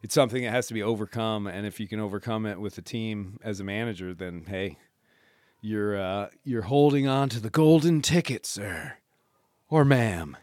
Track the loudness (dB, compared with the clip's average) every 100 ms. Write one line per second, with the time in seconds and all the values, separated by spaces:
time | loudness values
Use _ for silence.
0 | 0 2 2 0 -2 -2 -2 -4 -2 -2
1 | -4 -4 -2 -2 -4 -6 -8 -8 -8 -6
2 | -4 -6 -4 -4 -4 -6 -8 -10 -10 -6
3 | -6 -6 -8 -10 -10 -8 -6 -4 -4 -6
4 | -10 -8 -10 -10 -8 -6 -6 -8 _ _
5 | _ _ _ _ _ _ -6 -2 -2 -2
6 | -2 -4 -6 _ -6 -4 2 4 6 4
7 | 2 2 0 -2 -2 4 8 8 6 4
8 | 4 2 2 -4 -6 -8 -6 -8 -10 -14
9 | _ _ _ _ _ _ _ 4 6 6
10 | 4 -2 -6 -12